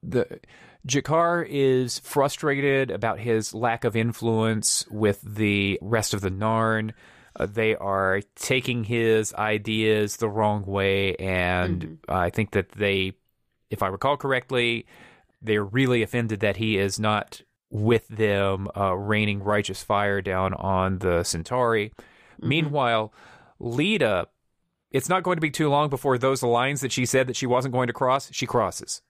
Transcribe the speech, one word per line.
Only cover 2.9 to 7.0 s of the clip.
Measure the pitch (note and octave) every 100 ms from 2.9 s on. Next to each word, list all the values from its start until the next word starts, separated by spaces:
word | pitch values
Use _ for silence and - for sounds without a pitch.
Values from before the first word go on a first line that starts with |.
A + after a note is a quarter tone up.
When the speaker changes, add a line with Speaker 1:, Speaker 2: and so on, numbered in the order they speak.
Speaker 1:
about | - A2+ F#2
his | A2+ A2+ A2 A2
lack | A#2+ A#2
of | B2 G#2+
influence | A2+ A2+ A#2 A2+ A2+ A2 - - -
with | G#2+ G#2+ G2+
the | G2 G#2 G#2+ G2+ G2 G2
rest | F#2+ A2+ G#2
of | G#2
the | F#2+
Narn. | F#2+ G#2+ A2+ A2+ A2 A2 -